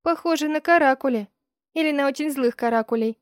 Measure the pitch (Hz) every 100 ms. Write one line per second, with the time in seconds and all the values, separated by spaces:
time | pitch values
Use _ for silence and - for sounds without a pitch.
0 | 330 330 339 320 302 302 320 339 285 262
1 | 277 233 202 _ _ _ _ 320 320 285
2 | 277 277 302 269 240 - 240 226 220 233
3 | 226 226